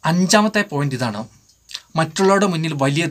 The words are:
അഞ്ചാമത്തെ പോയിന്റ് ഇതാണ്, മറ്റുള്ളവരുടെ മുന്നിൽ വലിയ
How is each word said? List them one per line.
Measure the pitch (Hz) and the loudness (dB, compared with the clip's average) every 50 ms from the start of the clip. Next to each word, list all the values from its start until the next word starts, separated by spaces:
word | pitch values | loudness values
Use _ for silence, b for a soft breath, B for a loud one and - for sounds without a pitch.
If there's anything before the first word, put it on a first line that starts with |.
| _ 160 | _ 0
അഞ്ചാമത്തെ | 165 175 185 175 - 214 208 220 214 214 202 202 | 0 0 2 4 4 2 2 2 0 -2 -2 -2
പോയിന്റ് | - 143 143 143 123 | -4 -4 -4 -2 -2
ഇതാണ്, | 120 123 120 104 104 113 107 - - _ _ _ _ _ B B B B B B 156 | -4 -4 -4 -4 -8 -10 -12 -16 -20 _ _ _ _ _ B B B B B B -4
മറ്റുള്ളവരുടെ | 160 160 - - 190 190 196 196 185 196 175 | -4 -4 -2 0 4 4 4 4 2 0 0
മുന്നിൽ | 160 160 165 151 143 135 | -2 -4 -4 -2 0 0
വലിയ | 139 143 156 170 156 | 0 0 0 -2 0